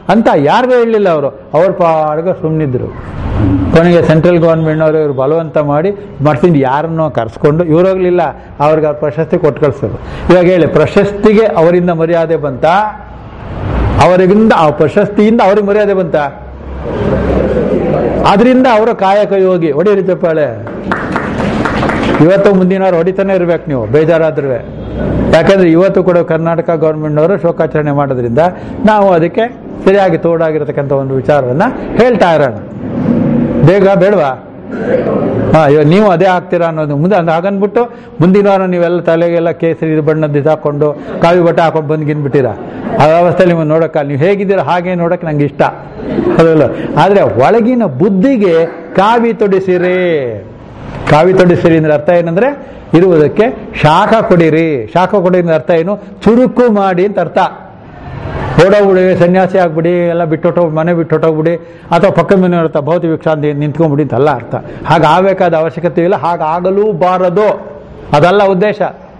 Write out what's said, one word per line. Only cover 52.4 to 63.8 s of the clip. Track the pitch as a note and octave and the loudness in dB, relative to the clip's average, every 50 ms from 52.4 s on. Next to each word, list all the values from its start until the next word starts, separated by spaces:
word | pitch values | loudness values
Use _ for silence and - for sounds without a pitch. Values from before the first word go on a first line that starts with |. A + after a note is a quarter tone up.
| A#3+ C#4 C#4+ - - - - - - - - | 0 -2 -2 -4 -10 -18 -18 -20 -4 0 2
ಇರುವುದಕ್ಕೆ | E3 F#3 F#3 E3+ D#3 D3+ C3+ - G#3 G#3+ B3+ - - - - - - - | 4 4 4 4 4 2 2 2 2 0 0 -2 -6 -12 -12 -4 0 2
ಶಾಖ | D3+ D#3 F3+ G#3 G3+ A3 A3+ - | 2 4 4 2 2 2 2 2
ಕೊಡಿರಿ. | - F#3 E3+ E3 D#3+ D3+ D#3+ E3 D#3+ D3+ B2 A2 G#2+ - | 2 2 2 4 2 2 2 0 0 -2 -4 -4 -2 -2
ಶಾಖ | E3+ F#3 F3+ G#3 | 0 0 0 0
ಕೊಡಿರಿ | G3+ F3 F#3 F3+ F3+ | 0 0 2 2 0
ಅಂದ್ರೆ | E3+ E3+ D#3+ | 2 0 0
ಅರ್ಥ | D#3 - - | 0 0 0
ಏನು? | F3 E3 E3 F#3+ G#3 | 0 0 0 -2 -4
ಚುರುಕು | G3+ - - - - - G3+ A3+ A#3+ B3+ G#3 - - B3 A#3+ G#3 | -8 -8 -14 -10 -2 0 2 4 4 2 2 2 2 2 2 2
ಮಾಡಿ | G3+ G3 F#3+ F#3 F3 F#3 | 2 0 0 0 0 0
ಅಂತ | G#3 F#3+ F3+ | 0 0 -2
ಅರ್ಥ. | F3 D#3 - G3 F3+ D3+ - - - - - - - - - - - - - - - - - - - - - - E3 | -4 -2 0 0 -2 -2 -2 -8 -18 -20 -20 -20 -20 -20 -20 -18 -18 -16 -14 -12 -10 -10 -8 -8 -8 -4 0 2 2
ಓಡೋಗ್ಬಿಡಿ, | F#3+ G3+ G#3 G3+ G3 F#3+ F#3 F#3 F#3 F3 - | 2 2 2 2 2 2 2 2 2 2 2
ಸನ್ಯಾಸಿ | F3 F3 F3+ F#3+ F#3 F3+ F#3+ F#3+ | 2 2 2 2 0 0 0 0
ಆಗ್ಬಿಡಿ, | F3+ E3+ D#3 E3 D#3+ E3+ F3+ F3 F3 E3+ | 0 0 -2 -2 -2 -2 0 0 -2 -2
ಎಲ್ಲ | E3 E3+ F3 | -2 -2 -2
ಬಿಟ್ಟೊಟ್ಟೋಗ್-, | D#3 D#3+ D#3 - F3 - F3 F3 D#3+ D#3 | -2 -2 -2 -2 -2 0 0 0 0 0
ಮನೆ | D#3 D#3 E3+ F3 | -2 -2 0 0
ಬಿಟ್ಟೊಟ್ಟೋಗ್ಬಿಡಿ, | E3 E3 D#3+ D#3 D#3 D#3 E3 D#3+ D#3 D#3+ E3 E3+ E3 - - - - - - | -2 -2 -2 -2 0 0 0 0 0 0 -2 -2 -4 -6 -12 -20 -20 -6 -2
ಅಥವಾ | E3+ E3+ E3+ F#3+ | 0 2 2 2
ಪಕ್ಕದ | - E3+ E3 - G3 F#3+ | 2 2 0 2 2 2
ಮನೆಯವ್ರ | F#3 F3+ F3 E3+ E3 | 2 2 0 0 0
ಹತ್ರ | D#3 D3 D3+ | -2 -2 -4
ಭೌತಿಕ | C#3 C#3+ E3 F3+ F3 E3 | -2 -2 -2 -2 0 -2
ಭಿಕ್ಷಾಂತಿ | D#3+ C#3 - D#3+ D#3 D3+ C#3+ D3 D3 | -4 -2 -2 -2 -2 0 -2 -2 -2
ನಿಂತ್ಕೊಂಡ್ಬಿಡಿ | C#3+ D3 D3+ C3+ D3 | -2 -4 -4 -2 0